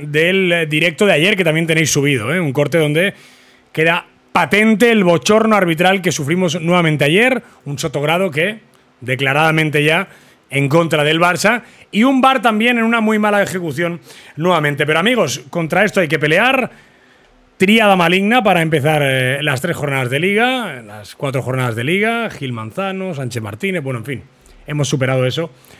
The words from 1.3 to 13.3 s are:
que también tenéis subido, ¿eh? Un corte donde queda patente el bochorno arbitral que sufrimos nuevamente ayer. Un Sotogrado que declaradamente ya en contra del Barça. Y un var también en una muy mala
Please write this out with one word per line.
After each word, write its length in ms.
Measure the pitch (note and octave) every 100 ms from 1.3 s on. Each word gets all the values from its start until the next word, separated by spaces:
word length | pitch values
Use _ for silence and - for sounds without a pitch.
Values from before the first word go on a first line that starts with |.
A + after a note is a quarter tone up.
| G3
que 80 |
también 240 | E3 D#3 E3
tenéis 240 | D#3+ D3+
subido, 420 | D3 C#3+ C3 A2+
¿eh? 60 | F3+
Un 140 | D3+
corte 240 | C#3+ C#3+ E3
donde 360 | D3+ D3+ G3 - - - _ _ _
queda 320 | - E3 E3+ - _ _
patente 580 | G3+ E3 G3+ A3 G3+ A#3+
el 120 | A3
bochorno 540 | F3 E3+ - A3 A3 G#3
arbitral 440 | F3 D#3+ F3+ G3
que 120 | F3
sufrimos 480 | C#3+ C#3 F3+ F3+ E3+
nuevamente 420 | E3 F3 D#3+ D3+
ayer. 400 | D3 F#3 B3+ A#3+ - - C#3
Un 120 | C#3+
Sotogrado 540 | D#3+ C#3+ D3 F3 F#3+
que 300 | C#3+ G#2+ A2+ _ _ _ _
declaradamente 840 | A#2+ C3 C3+ C#3+ D#3+ D#3+ D#3 D3
ya 240 | D3+ E3+ F#3+ - - _ -
en 200 | C#3 C#3
contra 340 | E3 E3 D#3
del 160 | D3 D#3+
Barça. 440 | F3 F3 G3+ A#3 - - _
Y 120 | G3+
un 180 | C4 C4+
var 200 | C4 C4
también 360 | A#3 G#3+ A#3+ A#3+
en 80 | A3+
una 160 | A#3
muy 180 | G#3+ G#3+
mala 240 | G#3